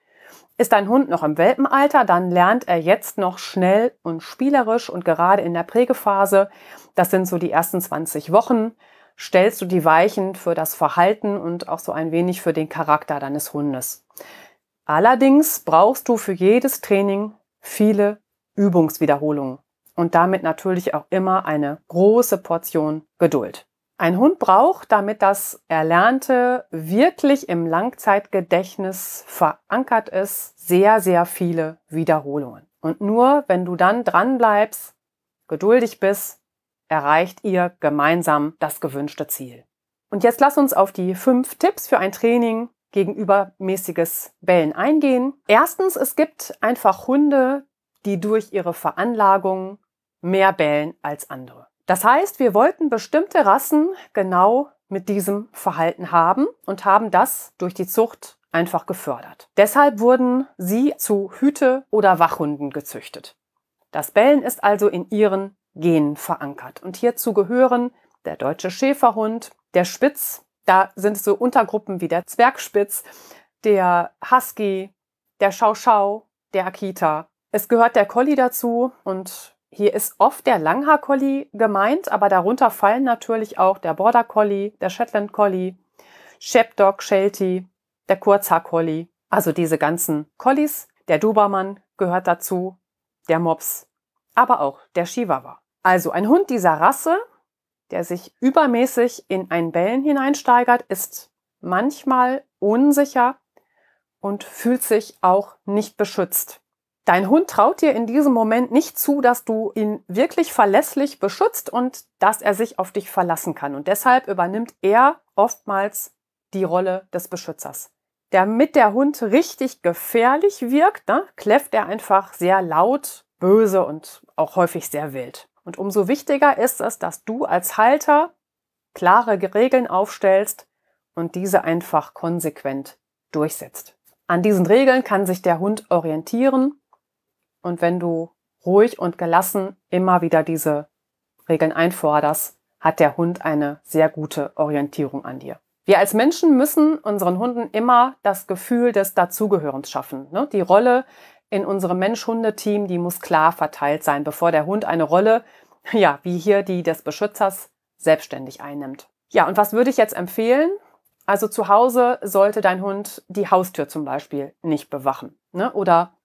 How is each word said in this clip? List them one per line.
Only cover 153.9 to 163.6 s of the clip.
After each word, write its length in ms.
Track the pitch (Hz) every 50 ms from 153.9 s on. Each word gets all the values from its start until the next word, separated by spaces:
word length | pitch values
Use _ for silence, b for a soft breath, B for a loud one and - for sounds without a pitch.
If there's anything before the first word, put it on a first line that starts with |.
| 147 151 -
sein, 200 | 156 143 143 147
bevor 280 | 151 147 - 170 170
der 120 | 160 151 151
Hund 220 | 170 202 214 -
eine 160 | - 165 165
Rolle, 420 | 156 143 160 180 208 220 226 226 b b b b b b b b _ -
ja, 260 | 220 220 190 156 143 -
wie 160 | _ 180 175 175
hier 240 | 160 208 196 202
die 200 | 196 196 185 180
des 200 | 165 170 160 -
Beschützers, 640 | _ 160 202 - 208 208 208 - 208 196 185 - - _ _ _ _ _ _ _
selbstständig 640 | - 160 156 156 - - 143 131 131 135 - -
einnimmt. 480 | - 143 143 143 139 131 135 - - _ _ _ _ _
Ja, 180 | - 214 165
und 120 | 151 190 208
was 160 | 208 208 214
würde 160 | 220 240 269
ich 80 | 262 -
jetzt 180 | 220 214 -
empfehlen? 540 | - 180 180 - - 220 233 247 285 311 349 392 403 b b b b _ _ _ _ _
Also 200 | - 202 202 220
zu 220 | 208 - - 196 185
Hause 500 | 202 220 247 262 233 254 247 240 247 -
sollte 400 | - 202 185 196 196 208 208 220
dein 180 | 202 190 185 185
Hund 420 | 190 202 196 202 208 - - - _ _
die 220 | 185 202 196 -
Haustür 360 | 196 185